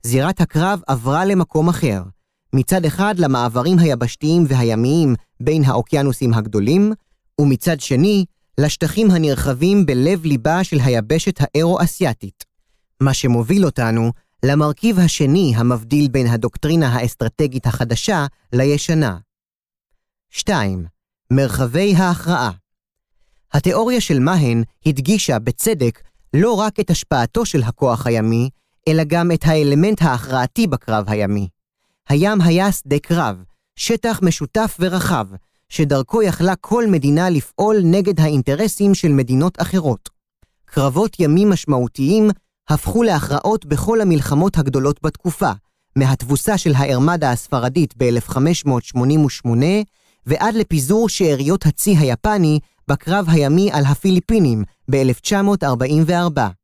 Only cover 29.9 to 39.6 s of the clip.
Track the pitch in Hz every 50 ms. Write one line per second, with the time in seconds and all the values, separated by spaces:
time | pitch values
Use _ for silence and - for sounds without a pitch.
29.9 | 214 - 165 151 127 120 - 131 131 127 123 123 _ - 226 185 127 - _ -
30.9 | 110 107 101 101 107 107 104 95 104 104 98 90 _ _ _ _ _ _ _ _
31.9 | _ _ _ - 143 147 175 202 220 202 170 170 165 175 190 202 190 - - 139
32.9 | 143 147 - - 170 170 156 113 98 90 92 - _ _ _ _ _ - - -
33.9 | 233 226 - 233 220 - 185 175 160 - 147 - _ 214 220 214 - - 175 185
34.9 | 175 185 156 208 180 127 104 95 98 92 _ _ _ _ _ _ - - 160 139
35.9 | 143 135 127 _ - 226 220 185 160 - 165 185 185 - - - 214 240 233 214
36.9 | 190 156 131 143 143 160 175 185 175 143 - - _ - 202 214 220 214 180 165
37.9 | 175 202 196 202 190 156 156 156 151 135 123 - 135 156 220 214 - - 202 202
38.9 | 196 - - 165 147 135 127 120 127 131 151 185 - -